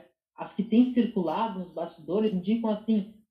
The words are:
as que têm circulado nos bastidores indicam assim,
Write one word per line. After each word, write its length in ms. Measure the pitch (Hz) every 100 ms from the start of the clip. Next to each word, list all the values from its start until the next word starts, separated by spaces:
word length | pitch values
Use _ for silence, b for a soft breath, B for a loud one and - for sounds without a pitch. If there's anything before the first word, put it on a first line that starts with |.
| - _ _ -
as 160 | -
que 80 | -
têm 320 | 196 226 254
circulado 680 | 240 208 196 160 175 220 190
nos 120 | 175
bastidores 580 | 165 170 - 160 190 214
indicam 380 | 185 185 226 220
assim, 460 | 214 - 220 196 - _